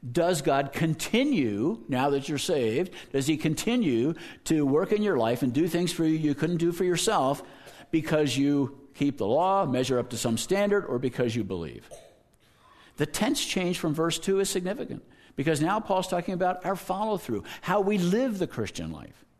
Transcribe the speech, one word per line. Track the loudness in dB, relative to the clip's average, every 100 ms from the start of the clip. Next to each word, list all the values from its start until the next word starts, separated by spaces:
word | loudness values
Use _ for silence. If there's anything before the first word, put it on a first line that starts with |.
| -6
Does | 0 2 2
God | 2 0 0
continue, | 0 0 0 0 0 2 2 0 0 0 -2 -4
now | 0 2
that | 0 -2
you're | -4
saved, | 0 0 2 0 -2 -6 -4
does | -2 0
he | 0
continue | 0 0 0 0 2 2 2 -2 -10 -14
to | 0 2
work | 4 4 2
in | 0
your | 2 2
life | 2 2
and | 0
do | 2 2
things | 2 0
for | 0 2
you | 2
you | 0
couldn't | 0 0 0
do | 0
for | 0
yourself | 0 2 2 2 2 0 -6 -20 -20 -20 -2
because | -2 2 2 2
you | 2 2 2 0 -4 -20
keep | -2 -2 0
the | 0
law, | 2 4 2 2
measure | 0 2 0
up | 0
to | -2
some | -2 -2
standard, | 0 0 2 2 0
or | -2
because | -2 0 -2 0
you |
believe? | -4 -4 -6 -12 -18 -20 -20 -20 _ _ _ _ -20 -20 -20 -6
The |
tense | -4 0 0 0
change | -2 -2 -2 -2
from | -2
verse | 0 0 -2
two | 0 0
is | 0
significant | -2 -4 -6 -8 -10 -14 -20 -18 -4
because | 0 2
now | 2 0
Paul's | 2 0 0
talking | -2 -2
about | 0 0 0
our | -2 -4
follow-through, | -4 -4 -2 -4 -4 -6 -6 -12
how | 0 2
we | 2 2
live | 2 2 0 -2
the | -4
Christian | -4 -6 -6 -8
life. | -10 -14 -20 -20